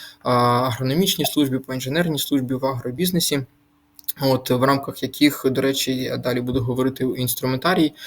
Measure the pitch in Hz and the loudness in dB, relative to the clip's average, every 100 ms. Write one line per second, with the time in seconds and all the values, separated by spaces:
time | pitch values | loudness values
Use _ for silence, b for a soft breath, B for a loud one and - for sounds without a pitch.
0 | B B 127 123 120 120 127 113 131 151 | B B 2 4 4 4 2 -2 0 2
1 | 196 - 143 147 139 131 131 131 131 156 | 0 0 -2 0 0 0 -4 -6 -2 0
2 | 170 143 - 143 123 131 135 123 127 123 | 0 -2 0 -2 0 -2 -2 -2 -6 -2
3 | 180 175 - 143 127 _ _ _ _ _ | 0 0 0 -2 -4 _ _ _ _ _
4 | - - 135 127 - 127 135 139 135 - | -12 -2 2 2 0 2 2 2 -2 -8
5 | 135 - 147 143 135 131 135 135 - 127 | -6 2 2 4 0 2 0 0 -2 -2
6 | 127 123 127 123 123 127 120 123 131 131 | -4 -4 -2 -2 0 -2 0 0 0 0
7 | 131 120 127 - 127 131 165 180 151 - | -2 -2 -2 -2 -2 0 2 2 2 0